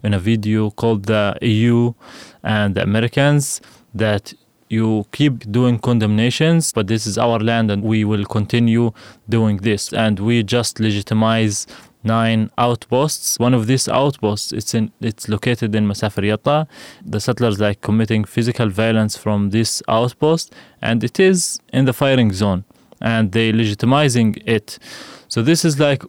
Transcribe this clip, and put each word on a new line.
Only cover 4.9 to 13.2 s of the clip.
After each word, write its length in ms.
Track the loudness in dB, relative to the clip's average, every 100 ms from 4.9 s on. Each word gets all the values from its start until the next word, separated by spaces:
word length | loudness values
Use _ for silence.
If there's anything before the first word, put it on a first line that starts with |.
| 0 -4
keep 400 | 0 0 0 -4
doing 280 | 0 2 2
condemnations, 920 | 0 2 2 2 0 2 2 2 0
but 140 | -4 -2
this 220 | -2 -2
is 100 | 0
our 220 | 0 2
land 320 | 2 2 2
and 120 | 0
we 220 | 0 0 2
will 200 | 0 -2
continue 680 | -4 0 2 2 2 0 -4 -20 -20 -2
doing 300 | 0 2 0
this. 340 | -2 -2 -2
And 280 | -2 0 0
we 240 | 0 0
just 360 | 0 -2 -2 -2
legitimize 840 | -2 -2 -2 0 2 2 0 -2 -10 -18 -20 _
nine 480 | -2 0 2 0 -2 0
outposts. 800 | 0 0 -2 0 0 -2